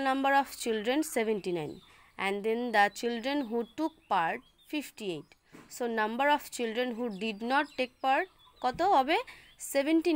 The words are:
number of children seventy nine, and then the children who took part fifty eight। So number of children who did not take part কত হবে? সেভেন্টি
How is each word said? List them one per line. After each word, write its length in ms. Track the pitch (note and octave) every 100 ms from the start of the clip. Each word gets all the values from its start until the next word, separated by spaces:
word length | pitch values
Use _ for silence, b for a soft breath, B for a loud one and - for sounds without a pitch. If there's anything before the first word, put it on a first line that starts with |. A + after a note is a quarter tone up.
| C4+
number 240 | C4+ C4+ C#4
of 60 | C4+ -
children 340 | A#3+ A3 G#3 C#4 D4+ B3
seventy 360 | A3 G#3+ F#3 F3
nine, 160 | D3+ - - b b b
and 100 | F#3+ G3+ G#3
then 140 | A3+ B3 G#3+
the 80 | G3+ -
children 360 | A#3+ A#3 A#3+ C#4+ A#3+
who 100 | A#3 A3+ -
took 140 | D#4+ - -
part 280 | G3 E3 A#3 - _ -
fifty 340 | D4+ C4 - G#3 D#3
eight। 140 | - _ _ B B -
So 60 | A#3+ A3+
number 260 | G#3+ A#3 C#4+ D4
of 60 | - -
children 320 | A#3 A3 B3+ A3
who 100 | B3 F#3+
did 140 | A3+ G3+ A#3
not 140 | C#4 D4 -
take 160 | B3+ _ C4
part 200 | C#4 F#4 _ - _
কত 160 | B3+ B3+ F4+ E4
হবে? 200 | C4 F#4 B4+ B B B -
সেভেন্টি 400 | C#4 C#4 E4 F4